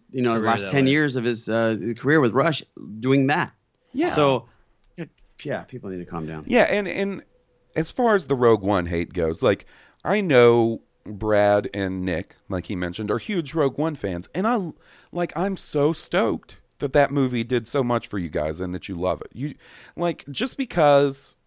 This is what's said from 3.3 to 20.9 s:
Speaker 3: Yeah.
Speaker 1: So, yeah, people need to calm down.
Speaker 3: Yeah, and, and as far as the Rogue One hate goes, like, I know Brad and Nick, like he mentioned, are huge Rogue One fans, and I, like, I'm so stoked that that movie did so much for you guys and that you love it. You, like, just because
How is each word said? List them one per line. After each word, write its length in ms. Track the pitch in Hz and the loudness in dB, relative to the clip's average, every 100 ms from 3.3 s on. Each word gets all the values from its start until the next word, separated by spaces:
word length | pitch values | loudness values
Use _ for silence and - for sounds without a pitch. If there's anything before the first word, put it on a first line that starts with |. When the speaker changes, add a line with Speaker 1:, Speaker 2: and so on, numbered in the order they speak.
| 160 135 _ _ _ _ | 0 -2 _ _ _ _
Speaker 3:
Yeah. 140 | 254 339 | -4 -2
Speaker 1:
So, 400 | 151 139 127 - _ _ _ _ - 170 _ _ - | 2 2 2 -4 _ _ _ _ -14 -14 _ _ -14
yeah, 200 | 147 101 | -8 -8
people 280 | 90 123 101 | -10 -14 -12
need 80 | 92 | -12
to 60 | 87 | -10
calm 200 | 85 80 | -10 -10
down. 180 | 78 - | -10 0
Speaker 3:
Yeah, 160 | 233 | 2
and, 240 | - 208 196 | 2 0 -4
and 360 | - 196 190 - _ _ _ _ | -4 -6 -8 -14 _ _ _ _
as 160 | 156 160 | -6 -4
far 240 | - 240 | 0 2
as 120 | 202 139 | 2 0
the 80 | 131 | 2
Rogue 260 | 120 107 | 4 4
One 240 | 95 98 85 | 2 0 0
hate 260 | 87 87 | -2 -2
goes, 300 | 90 80 85 | -2 -2 0
like, 240 | 117 101 - - _ _ | 0 0 -4 -20 _ _
I 160 | - 208 | -2 -2
know 600 | 185 127 120 120 113 117 _ _ | 4 6 8 6 4 -2 _ _
Brad 640 | - 101 107 104 104 104 98 | -16 -6 2 4 6 4 2
and 280 | 101 95 92 | -4 -4 -2
Nick, 320 | 92 85 - _ - | -2 -4 -6 _ -8
like 180 | 92 - | -6 -4
he 100 | 92 | -4
mentioned, 340 | 87 92 104 | -4 -4 -4
are 80 | 107 | -4
huge 360 | - 196 139 | -2 -6 -4
Rogue 240 | 160 139 - | -2 0 0
One 180 | 160 147 | -4 -4
fans, 320 | 98 87 - | -6 -6 -6
and 120 | 175 214 | -4 -2
I, 260 | 240 175 - _ - _ | -2 -4 -10 _ -20 _
like, 220 | 175 175 | -6 -6
I'm 220 | 160 196 190 | -4 -4 -6
so 360 | - 147 147 | -4 0 0
stoked 680 | 165 - 180 214 82 - - _ _ | 0 -4 -2 0 -2 -8 -20 _ _
that 140 | 139 | 0
that 180 | 147 143 | 2 2
movie 340 | 139 127 123 | 2 0 -2
did 220 | 113 120 113 | -2 -2 -2
so 160 | 143 | -2
much 240 | 123 117 - | 0 -2 -2
for 120 | 104 | -6
you 100 | 82 | -4
guys 320 | 78 78 80 | -2 -2 -4
and 140 | 90 | -6
that 140 | 90 - | -6 -8
you 60 | |
love 260 | 85 90 78 | -4 -2 -4
it. 60 | - | -8
You, 220 | 110 143 - - - - - | -10 -10 -10 -20 -20 -16 -6
like, 280 | 170 170 - | -4 -4 -10
just 260 | 135 - - | -6 -6 -6
because 800 | 254 180 147 | -4 2 6